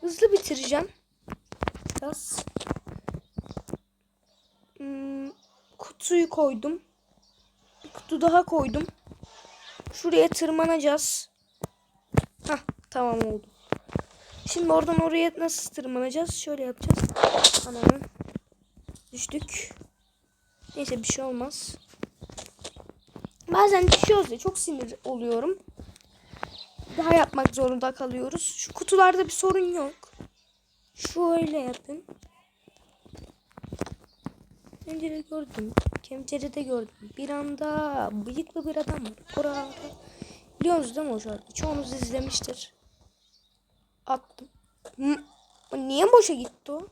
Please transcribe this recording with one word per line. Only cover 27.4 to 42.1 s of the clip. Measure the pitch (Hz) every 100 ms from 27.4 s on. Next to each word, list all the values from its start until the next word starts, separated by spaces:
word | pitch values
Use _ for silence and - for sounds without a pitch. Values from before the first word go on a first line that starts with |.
| 262
zorunda | - 262 254 254
kalıyoruz. | 262 262 247 254 339 - -
Şu | -
kutularda | - - 381 370 359
bir | 339
sorun | - 381 381 359
yok. | 349 277 - - - - _ _ _ _ _ _
Şöyle | - - 330 339 339 320 302
yapın. | 254 247 - 294 - - - _ _ _ - _ _ _ - - - - _ - - - - - _ _ - - _ _ - -
Pencerede | - 320 320 311
gördüm. | 311 311 285 220 214 240 - - -
Pencerede | 269 262 285 269 277
gördüm. | 269 247 214 _ 208 -
Bir | 277
anda | 285 285 285 302 302 302 277 208
bıyıklı | 208 208 254 330 - 302
bir | 311
adam | 302 302
var. | 226 - - -
Orada. | 294 285 277 277 294 - - - - - _ _
Biliyorsunuz | 330 339 254 240
değil | 302
mi |
o | 220
şarkı? | 220 208 -
Çoğunuz | - 311 294 262
izlemiştir. | 262 240